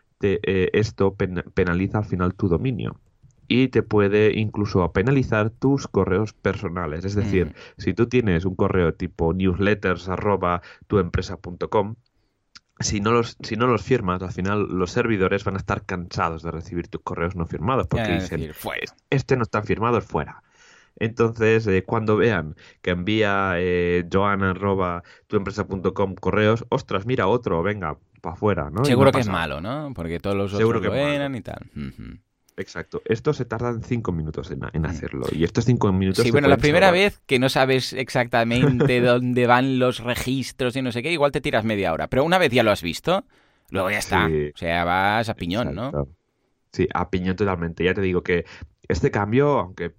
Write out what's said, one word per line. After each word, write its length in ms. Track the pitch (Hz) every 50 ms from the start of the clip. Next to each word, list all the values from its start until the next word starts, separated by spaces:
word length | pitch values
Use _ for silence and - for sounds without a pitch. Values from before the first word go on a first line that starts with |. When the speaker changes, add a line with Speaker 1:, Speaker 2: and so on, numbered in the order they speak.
| _ _ _ _
Speaker 1:
te, 220 | 101 98 95 - -
eh, 260 | - 95 95 90 -
esto 420 | - 104 107 - - - 98 98 98
pen-, 300 | - 101 90 90 85 - -
penaliza 460 | - 98 90 87 85 90 95 92 - 107
al 60 | 104
final 280 | - 95 90 92 90 -
tu 140 | - 104 90
dominio. 520 | 85 73 120 135 120 85 55 53 - - _ _ _ _ - - _ _ _ -
Y 200 | 117 123 131 127
te 140 | - 113
puede 560 | 98 - 107 104 101 98 104 104 107 104 - -
incluso 520 | 110 104 - 101 101 - - 95 87 80
penalizar 580 | - 98 95 131 143 135 127 - 113 107 107 113
tus 380 | - - - 135 139 135 - -
correos 440 | - 98 92 95 90 101 110 104
personales. 720 | - _ - 98 95 101 101 85 85 90 87 76 76 85 92
Es 120 | 98 101
decir, 320 | 104 98 95 92 90 82 73
Speaker 2:
Ujú. 60 | - - - - -
Speaker 1:
si 160 | - - 92
tú 140 | 90 107 120
tienes 380 | 117 123 123 113 101 85 82 95
un 100 | 92 95
correo 400 | - 101 90 95 92 85 80 -
tipo 400 | - 92 82 - - 82 82 90
newsletters 720 | 92 95 92 87 92 98 101 107 101 101 92 87 82 87 95
arroba 540 | 90 - 101 104 98 90 92 87 87 87 - - - - -
tu 140 | - 104 98
empresa 360 | 87 87 - 92 90 - -
punto 320 | - - 90 87 - 82 -
com, 280 | - 107 98 107 117 - _ _ _ _ _ _ _ _ _ _ - - _ _ _ -
si 160 | - 92 104 104
no 100 | 101 113
los, 240 | 120 120 117 - - -
si 140 | - - 110
no 100 | 107 123
los 160 | 127 117 107
firmas, 400 | - - 127 123 104 90 90 90
al 100 | 95 90
final 300 | - - 90 98 104 104 98 -
los 200 | 87 92 90 90
servidores 540 | - 120 117 113 110 92 92 87 101 98 -
van 120 | 101 95
a 20 | 95
estar 260 | - - 101 95 -
cansados 580 | - 95 90 85 87 - 98 90 82 82 78
de 80 | 82 85
recibir 380 | 78 82 80 - 87 85 82 -
tus 140 | - -
correos 340 | - - 78 78 85 90 92
no 80 | 87 80
firmados, 420 | - - - 80 120 135 113 - -
porque 200 | - 117 110 107
Speaker 2:
Ya, 80 | 101
es 60 | 95
Speaker 1:
dicen, 180 | 92 82 82 80
Speaker 2:
decir, 140 | 80 76 -
fue 260 | - - - 65 - - - - _ _ _
Speaker 1:
"Este 260 | 143 131 - - 135
no 60 | 127
está 180 | 110 - - 107
firmado, 400 | 104 - 90 92 113 120 120 101
fuera". 420 | 92 - - 80 69 - - - _ _ _ _ - - - _ _ _ _
Entonces, 720 | - 110 110 120 - 117 113 117 113 110 110 113 113 113
eh, 180 | 104 92 92 -
cuando 320 | - 117 110 110 107 107
vean 400 | 101 95 120 104 85 78 76 - - - - - _
que 120 | - 90
envía, 600 | 90 87 87 104 107 110 104 101 98 98 98 95 87 87
eh, 500 | 90 90 90 87 87 87 87 90 87 82
joan 320 | 87 98 101 101 101 95
arroba 600 | 98 95 90 92 101 101 95 95 92 90 87 87 - - - _ _
tu 100 | - 107
empresa 300 | 101 95 98 98 107 90 -
punto 240 | 95 92 85 92
com 220 | 92 101 101 95 92
correos, 500 | - - 95 90 104 107 107 113 117 - -
"Ostras, 340 | - - - - 107 92 104
mira 220 | 123 131 120 95
otro, 360 | 95 117 120 - 107 87 82
venga, 360 | 85 101 104 101 87 76 76 - _ _ _ _
pa' 120 | - 82 87
fuera", 360 | - 107 104 92 80 71 73
¿no? 100 | 76 107
Y 60 | 139
Speaker 2:
Seguro 220 | 143 123 - 139 135
Speaker 1:
no 40 |
Speaker 2:
que 80 | - 131
es 60 | -
Speaker 1:
pasa. 120 | - 92 85
Speaker 2:
malo, 220 | 82 76 69 76
¿no? 320 | 85 113 139 151 151 139 120
Porque 240 | 87 85 82 85 82
todos 180 | - 98 98
los 140 | 98 101 95
Speaker 1:
Seguro 260 | 101 104 110 113 117 110
Speaker 2:
otros 40 |
Speaker 1:
que 60 | 92 101
Speaker 2:
lo 140 | 110 135
Speaker 1:
es 0 |
malo. 120 | 143 147 147
Speaker 2:
eran 180 | 143 143 139 131
y 80 | 107
tal. 280 | - 127 - - - - -
Ujú. 420 | 76 71 64 - - 55 58 60 - _ _ _ _ _ _ _
Speaker 1:
Exacto. 440 | - 98 - - 87 80 - - - -
Esto 260 | - - - - 151
se 140 | 147 - 120
tardan 360 | - 113 113 120 120 117 120
cinco 300 | - - 123 117 113 92
minutos 380 | 87 80 78 78 76 69 69 -
en, 100 | 71 65 - - -
en 80 | 85
Speaker 2:
Mm. 20 | 78
Speaker 1:
hacerlo. 420 | - 78 73 - - - 65 62 -
Y 120 | - 78 85
estos 200 | 85 - 120 113
cinco 260 | 127 120 - - 101
minutos 300 | 92 95 95 95 92 110
Speaker 2:
Sí, 60 | 117 117
Speaker 1:
te 40 |
Speaker 2:
bueno, 160 | 120 143 143 139
la 80 | 139
Speaker 1:
pueden 160 | 120 143 147
Speaker 2:
primera 160 | 156 180 190 185
Speaker 1:
salvar. 160 | 175 185 202
Speaker 2:
vez 180 | 202 - - _
que 140 | - 139 123
no 100 | 131 135
sabes 460 | - 139 135 131 131 127 - - -
exactamente 1040 | 131 127 - - 131 120 117 - 117 113 117 120 123 139 143 127 123 151 127 123 123
Speaker 1:
<laughs> 0 |
Speaker 2:
dónde 460 | 123 123 123 123 127 123 123 123 123
van 320 | 117 120 127 131 135 131 127
los 220 | 127 127 120 120
registros 760 | 113 123 120 - - 131 135 135 117 - - - 127 123 110
y 60 | 135
no 100 | 131 123
sé 100 | 110 120
qué, 80 | 120 165
igual 220 | 175 147 143 143
te 80 | 135 147
tiras 240 | - 147 - 113 104
media 260 | 113 107 101 92 85
hora. 180 | 80 73 78 -
Pero 140 | 117 127
una 140 | 147 165 180
vez 160 | 185 170 135
ya 100 | 120 127
lo 80 | 113 110
has 120 | 101 -
visto, 420 | 85 85 - - - - 92 98 - _ _ _ _ _ _ _ _ _
luego 200 | - 95 92 98
ya 100 | 104 101
está. 260 | - - 95 87 104 92
Speaker 1:
Sí. 220 | 80 76 73 73 -
Speaker 2:
O 40 | -
sea, 260 | 87 82 85 87 85
vas 460 | 85 90 95 98 101 104 117 113 113
a 40 | 104
piñón, 380 | - 87 85 92 117 104 71 71
¿no? 120 | 101 123
Speaker 1:
Exacto. 260 | 139 - 71 69 67 - _ _ _ _ _ _ _ _ _ _ _
Sí, 160 | - 95 87 -
a 160 | - 85 90 -
piñón 280 | - 90 90 92 90
totalmente. 460 | 92 104 98 92 82 85 85 85 -
Ya 120 | 85 90 92
te 80 | 104
digo 200 | 95 92 90 87
que 220 | - - 90 82 - - - - - - _ _ - -
este 220 | - - 143 139
cambio, 500 | - 107 101 104 117 135 143 147 139 113
aunque 340 | 90 92 90 - 85 82 -